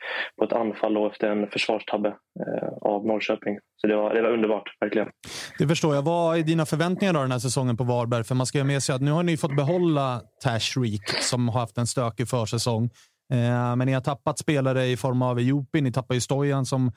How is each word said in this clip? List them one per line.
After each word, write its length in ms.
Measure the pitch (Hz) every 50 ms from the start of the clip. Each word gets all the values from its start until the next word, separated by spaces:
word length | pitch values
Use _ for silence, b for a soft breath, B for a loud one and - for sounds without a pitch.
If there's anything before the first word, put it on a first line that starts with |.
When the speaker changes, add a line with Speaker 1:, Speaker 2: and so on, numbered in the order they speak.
| B B B B B B B -
Speaker 1:
på 60 | 110
ett 80 | 104
anfall 420 | - 117 117 110 104 - - 107 107
då 120 | 107 107
efter 220 | 104 104 - - 107
en 200 | 104 104 101 101
försvarstabbe, 580 | - 113 - - 110 104 - - - 107 104 104
eh, 600 | 104 - _ _ _ - - - - - - - - -
av 260 | - 107 104 101 107
Norrköping. 520 | 113 110 104 - - 110 - - 104 101 101 - _ _
Så 100 | - -
det 100 | 104 107
var, 180 | 104 104 107 -
det 80 | 113
var 80 | 113 127
underbart, 460 | 120 113 107 107 110 101 - - - _
verkligen. 280 | 107 104 104 110 101 - - _ B B B B B B B -
Speaker 2:
Det 100 | 160 143
förstår 260 | 165 - - 160 143
jag. 80 | 139
Vad 360 | 139 160 170 170 170 165 165 170
är 40 |
dina 240 | 160 156 165 165 156
förväntningar 460 | - - 151 165 180 185 180 202 190
då 80 | 170 147
den 120 | 135 131
här 60 | 127 123
säsongen 380 | 120 131 - 143 131 127 117
på 80 | - 131
Varberg? 400 | 120 123 120 120 117 123 117 113
För 100 | - 127
man 120 | 131 131
ska 120 | - - 147
ju 60 | 135
med 180 | 139 143 139
sig 120 | - - 139
att 80 | 127
nu 80 | 135 147
har 120 | 147 165
ni 140 | 175 175 165
fått 200 | - - 156 139
behålla 640 | 151 143 143 180 185 180 170 156 143 139 131 123 113 - - _ _ -
Tash 360 | 131 117 110 - - - 135
Reek 280 | 123 113 104 104 - -
som 400 | - - - - - 120 123 120
har 120 | 107 127
haft 180 | 120 - - -
en 80 | 120
stökig 420 | 110 - 139 123 117 - - 123 -
försäsong. 600 | - 123 110 - 123 117 - 127 117 110 117 120 b b b b b b b -
Eh, 440 | 135 120 120 120 123 123 123 120 120
men 100 | 123 127
ni 60 | 135
har 80 | 135 131
tappat 380 | 120 156 143 - _ 156 151 -
spelare 460 | - - 151 139 131 135 131 131 127
i 120 | 127 127
form 260 | 117 - 135 123 127
av 180 | 127 123 123 123
Jopi, 400 | 120 127 139 147 135 - - 160
ni 120 | 139 127
tappar 220 | 117 135 123 - 127
ju 60 | 123
Stojan 440 | 117 - 143 139 143 143 139 139 131
som 260 | - 139 131 131 123 b